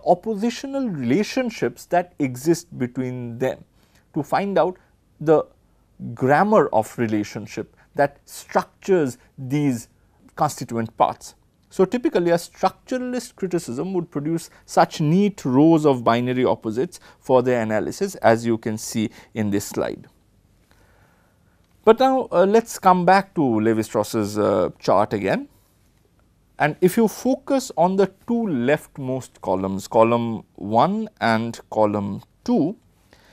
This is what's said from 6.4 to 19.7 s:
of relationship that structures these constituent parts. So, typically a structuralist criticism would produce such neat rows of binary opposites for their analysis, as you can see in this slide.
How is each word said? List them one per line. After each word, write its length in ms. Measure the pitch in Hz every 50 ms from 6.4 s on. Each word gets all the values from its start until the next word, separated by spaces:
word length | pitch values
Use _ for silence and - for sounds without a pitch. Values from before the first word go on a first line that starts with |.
| 196 208 220 196 143 -
of 300 | - 110 113 - - -
relationship 800 | 120 110 110 107 104 - - 113 104 - - 113 104 - _ _ _ _ _
that 240 | 147 143 143 - _ _
structures 920 | - - - - - - 196 - - _ _ - - 190 180 147 127 - - _ _ _
these 520 | - 135 123 139 151 147 139 127 117 - - _ _ _ _ _ _ _ - _
constituent 600 | - 160 147 - - 135 - 117 113 113 110 -
parts. 380 | - - - - - - - - _ _ _ _ _ _ _
So, 160 | - - 190
typically 460 | 190 - 247 - 320 - 196 175 170
a 60 | 170
structuralist 1000 | 170 - - - - - 185 - _ _ - 254 254 254 247 247 247 240 - -
criticism 560 | - 196 180 175 170 - - 117 131 165 185
would 180 | 190 175 165 -
produce 380 | - 151 143 156 165 165 - - _ _ _
such 380 | - - 185 170 - - -
neat 420 | 160 147 165 190 208 208 196 - -
rows 400 | 135 123 135 151 165 165 160 151
of 180 | 147 131 123
binary 440 | 117 120 117 120 123 123 127 127 127
opposites 520 | 95 92 - - 113 104 117 151 180 - - - - - _
for 220 | _ - 131 127
their 180 | 123 127 123 120
analysis, 540 | 110 110 110 104 82 - - - 196 202 -
as 300 | - - 110 113 113 117
you 100 | 117 113
can 220 | 110 - 113 107 107
see 320 | - - - 117 107 95 - - - _ _
in 160 | 117 107 104
this 160 | 98 98 -
slide. 400 | -